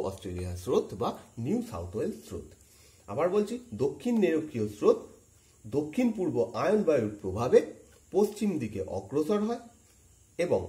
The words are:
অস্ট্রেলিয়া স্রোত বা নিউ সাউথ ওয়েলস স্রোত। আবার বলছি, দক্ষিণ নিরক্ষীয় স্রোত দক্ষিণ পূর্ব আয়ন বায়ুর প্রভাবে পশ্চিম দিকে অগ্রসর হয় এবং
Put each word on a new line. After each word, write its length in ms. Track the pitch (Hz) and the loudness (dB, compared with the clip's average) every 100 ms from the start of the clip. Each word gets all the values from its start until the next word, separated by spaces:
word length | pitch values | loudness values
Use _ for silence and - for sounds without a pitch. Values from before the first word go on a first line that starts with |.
| 95 | 2
অস্ট্রেলিয়া 440 | 95 95 90 90 90 | -4 -8 -6 -6 -6
স্রোত 300 | 120 190 - 98 | 0 0 0 -2
বা 80 | 156 - - - | -4 -4 -10 -8
নিউ 140 | 123 233 - | -2 -2 -4
সাউথ 220 | 85 90 104 | -8 -6 -4
ওয়েলস 220 | 190 - - | -4 -6 -10
স্রোত। 220 | 87 - - - - - - - | -12 -12 -20 -20 -20 -20 -20 -8
আবার 140 | 117 180 | -2 0
বলছি, 200 | 208 208 240 - 104 | 2 0 -4 -8 -2
দক্ষিণ 300 | 135 - 240 226 | -2 0 0 2
নিরক্ষীয় 420 | 170 160 - 113 107 - | 4 2 -2 -4 -4 2
স্রোত 220 | - - - - - _ _ _ | 4 4 0 -20 -20 _ _ _
দক্ষিণ 440 | 107 135 151 - 240 208 | -6 -4 -2 2 0 2
পূর্ব 200 | 165 120 113 110 | 0 2 0 0
আয়ন 180 | 160 214 170 | 2 4 4
বায়ুর 260 | 139 104 - | 2 2 -4
প্রভাবে 360 | 95 92 123 220 - - - - _ | -4 -2 6 6 6 -6 -20 -20 _
পশ্চিম 380 | 180 208 - 208 151 | 2 2 2 -2 -2
দিকে 180 | 113 98 82 92 | -4 -6 -6 -6
অগ্রসর 420 | 95 139 151 208 214 | -4 -2 2 2 0
হয় 140 | 254 - - _ _ - - _ - | -4 -10 -20 _ _ -20 -20 _ -4
এবং 220 | 175 101 | 0 0